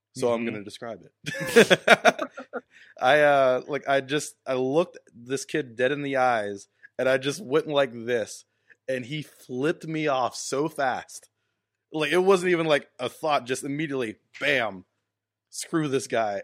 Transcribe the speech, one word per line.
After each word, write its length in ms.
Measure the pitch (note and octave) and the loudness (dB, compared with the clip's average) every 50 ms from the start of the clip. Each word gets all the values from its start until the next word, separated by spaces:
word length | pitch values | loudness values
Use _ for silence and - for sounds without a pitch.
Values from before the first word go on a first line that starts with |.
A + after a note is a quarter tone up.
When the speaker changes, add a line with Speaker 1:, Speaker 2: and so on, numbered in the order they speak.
| _ _ - | _ _ -8
Speaker 1:
So 160 | C3 B2+ A#2+ | -4 -2 0
I'm 100 | A#2 A2+ A#2 | 0 0 -2
Speaker 2:
Mm-hmm. 80 | A#2 A2 | -4 -6
Speaker 1:
gonna 100 | G#2+ G2+ | -8 -10
describe 380 | G#2 G#2 - - A#2 A2 F2+ E2 - _ _ - | -14 -16 -14 -12 -12 -12 -14 -16 -20 _ _ -12
it. 920 | D3 - F3+ F3 - - A#3 G#3+ - F#3+ - - - A3+ - - A3+ - - | -10 -8 -8 -6 2 6 6 6 6 6 2 4 6 6 6 6 4 2 2
<laughs> 80 | D#4 - - - C4 - - B3+ - _ _ - - - - - | -2 -10 -10 -14 -16 -14 -14 -14 -14 _ _ -20 -20 -20 -8 0
I, 200 | - B2+ C#3 D3+ | 2 4 4 6
uh, 400 | D3 D3 C#3+ C#3 C3+ C3 B2+ B2+ C3 - | 6 6 4 4 4 4 2 0 -2 -6
like, 200 | D3 C#3 - C3+ | -8 -6 -4 -2
I 120 | C#3 C#3 | -2 -2
just, 340 | C3+ B2+ C#3 D3+ C#3+ - - _ - | 0 -2 -4 -4 -4 -6 -12 _ -8
I 80 | - C3 | -6 -4
looked 440 | B2+ B2+ C3 C3+ D#3 F3+ F3 - - _ _ - | -2 -2 0 0 0 0 0 -4 -18 _ _ -20
this 300 | A2+ A#2+ A#2+ C3+ C3+ - | -20 -10 -8 -8 -8 -6
kid 300 | - - D#3+ D3 B2+ A2+ | -4 -6 -6 -6 -6 -4
dead 160 | A2 B2 B2+ | 0 0 0
in 100 | D3 C#3+ | 0 -2
the 160 | C#3+ C#3 C3+ C3 | -4 -2 0 2
eyes, 500 | B2+ B2+ A#2+ A2+ G#2 G2+ G2+ G2 - _ _ _ - - _ - | 2 2 2 0 -2 -4 -8 -10 -12 _ _ _ -20 -12 _ -2
and 100 | B2+ B2+ | 0 2
I 80 | C3 C3+ | 2 2
just 240 | B2+ C#3+ C#3 D3+ | 0 -2 -6 -6
went 260 | G#3 B2 C3 D#3+ D3+ D3+ | -4 -2 0 0 0 0
like 240 | D3+ C#3+ C#3 C3 A#2 | 0 0 0 0 -2
this, 520 | A#2+ A2+ A#2 B2 A#2 G#2 - - - - _ _ _ _ _ _ _ _ - | -8 -6 -2 -2 -2 -2 -4 -8 -16 -20 _ _ _ _ _ _ _ _ -6
and 180 | C3 B2+ B2 | -6 -6 -6
he 160 | A2+ D3 D#3 | -8 -8 -10
flipped 640 | C#3 - - - - - C3 B2 C3 D#3 F3 D#3+ - D#3+ | -10 -12 -16 -20 -16 -10 -6 -2 -2 -2 -2 -2 -6 -8
me 200 | D#3+ D#3 D#3 D3+ | -4 -2 -2 0
off 280 | C#3 C3 B2+ A2+ - | 0 0 0 -2 -2
so 320 | - - - - C3 D3+ D#3+ | -6 -8 -4 -2 -2 -2 -2
fast. 600 | D#3 - C#3 C3 A#2 F#2 E2 - - - - _ _ _ _ _ _ _ _ _ _ _ _ _ | -2 -2 -2 -2 -2 -2 -6 -10 -16 -20 -20 _ _ _ _ _ _ _ _ _ _ _ _ _
Like, 200 | - D#3 D3+ C#3+ | -6 -4 -2 2
it 80 | D3+ F3+ | 2 4
wasn't 320 | F#3 F#3+ G3 F#3 F3 F#3 | 6 6 4 4 4 2
even, 160 | F3+ E3 E3 D#3+ | 2 2 4 4
like, 220 | D3+ C#3 - - _ - | 2 2 2 -2 _ -8
a 100 | B2+ A#2+ | -8 -8
thought, 360 | - - - D#3+ D3 C#3 B2 | -6 -4 -2 0 0 0 0
just 180 | A#2+ C3 B2 - | -2 -4 -4 -4
immediately, 520 | C#3+ C#3 C#3+ D#3+ D3+ C#3 C3+ B2+ A2 G#2+ - _ _ - - | -6 -6 -6 -4 -4 -4 -4 -4 -4 -6 -10 _ _ -12 -4
bam, 460 | C3 C#3 D3 C3 A#2 G#2+ G2 F#2 F2+ _ _ _ _ _ _ _ _ _ _ _ _ _ | -2 0 2 2 0 -2 -4 -8 -14 _ _ _ _ _ _ _ _ _ _ _ _ _
screw 380 | - - - - - E3 D#3 D3 | -14 -14 -8 -4 -2 -2 0 0
this 200 | C3 C3+ - - | 0 -2 -2 -2
guy. 360 | - A#2 A2+ G#2+ G2+ G2 | -2 -2 -2 -2 -2 -6